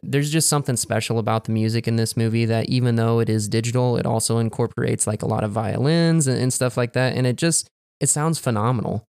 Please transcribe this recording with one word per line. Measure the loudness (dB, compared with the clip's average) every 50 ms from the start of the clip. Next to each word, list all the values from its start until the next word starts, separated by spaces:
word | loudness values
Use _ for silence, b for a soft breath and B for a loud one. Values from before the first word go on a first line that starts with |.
| -6
there's | -4 -2 -2 0 0
just | 0 0 2 2
something | 0 0 0 -2 -2 -2
special | -2 -2 -2 -2 -2 -2 -2 -2
about | 0 0 0 -2 0
the | -2
music | 0 0 0 0 0 0 0 0
in | 0
this | 0 0 0 0
movie | 0 0 2 2 2 2
that | 2 2 0 0 0
even | 0 2 2 2 2
though | 2 2 2 2 2
it | 2 2
is | 0 0 0 0
digital, | 0 -2 0 0 0 0 2 2 0 0
it | 0
also | 0 0 0 0 0 0 0
incorporates, | 0 0 0 -2 -4 -2 -2 -2 -2 -2 0 -2 -2 -2
like, | -2 -2 -2
a | -2
lot | -2 -2 -2
of | -2
violins | -2 -2 -2 -2 -2 0 2 2 2 4 4 4 4 2 2 2
and, | 0 0
and | 0 -2 0
stuff | 0 -2 -2 0 -2
like | -2 -2 0
that. | 0 0 0 0
And | 0 0
it | 0 0 0
just, | 0 0 0 0 -2 -6 _ _ _ _ _ -4
it | -2 0
sounds | 0 0 0 -2 -2 -2
phenomenal. | -2 -2 -2 0 0 0 0 0 -2 -4 -4 -6 -8 _